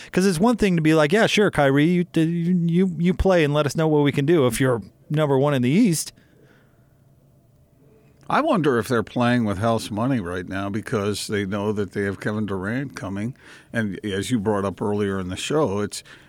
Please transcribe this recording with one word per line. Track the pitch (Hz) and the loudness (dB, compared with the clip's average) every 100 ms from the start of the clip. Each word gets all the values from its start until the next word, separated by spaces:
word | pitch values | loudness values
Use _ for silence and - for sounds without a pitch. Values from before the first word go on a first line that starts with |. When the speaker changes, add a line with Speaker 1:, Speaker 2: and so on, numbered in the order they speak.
| - | -6
Speaker 1:
'Cause | - 196 | 0 0
it's | 160 | 2
one | 226 240 | 0 2
thing | 202 170 | 0 2
to | |
be | 156 | 2
like, | 160 151 | 4 4
"Yeah, | 202 196 | 4 2
sure, | - 196 | 2 2
Kyrie, | - 139 139 156 | 4 4 4 4
you, | 175 175 | 2 0
you, | 165 160 170 170 180 170 170 190 160 | 0 0 0 0 0 2 2 2 0
you | 170 | 0
play | - 190 180 | 2 4 4
and | 147 | 4
let | 147 143 | 2 0
us | 160 | 0
know | 160 | 2
what | 151 | 4
we | 143 | 2
can | 131 143 | 2 2
do | 170 127 | 4 4
if | 113 | 2
you're | 131 117 - _ - | 0 0 -4 _ -4
number | 151 151 135 | 0 2 2
one | 143 | 2
in | 139 | 2
the | 120 | 2
East." | 165 240 156 - - _ _ _ _ _ _ _ _ _ _ _ _ _ _ _ _ _ _ _ _ - | 4 4 2 -4 -14 _ _ _ _ _ _ _ _ _ _ _ _ _ _ _ _ _ _ _ _ -4
Speaker 2:
I | 226 | -2
wonder | 311 240 151 120 | 0 0 2 0
if | 104 | 0
they're | 120 | -2
playing | 101 127 120 123 | -2 0 0 2
with | 107 95 | 0 -2
house | 117 113 - | 0 -2 -4
money | 101 123 127 | -4 -2 -2
right | 87 92 92 | -4 -8 -8
now | 95 98 | -6 -6
because | 107 - 113 101 101 - | -6 -4 -4 -2 -4 -4
they | 101 | -4
know | 98 104 101 | -4 -4 -4
that | 104 92 | -4 -4
they | 104 | -4
have | 101 95 | -4 -4
Kevin | 123 107 104 | -6 -4 -4
Durant | 98 95 123 139 - | -4 -6 -6 -8 -10
coming. | 95 98 110 - - - - | -10 -8 -8 -10 -18 -20 -10
And | 120 104 87 | -6 -4 -6
as | 107 95 98 | -6 -6 -2
you | 123 | -2
brought | 101 101 | 0 0
up | 98 87 | -2 -4
earlier | 107 104 101 95 | -4 -2 -2 -4
in | 90 | -6
the | 92 | -8
show, | - 147 131 98 | -4 -2 0 -2
it's, | 104 - - - | -6 -8 -16 -20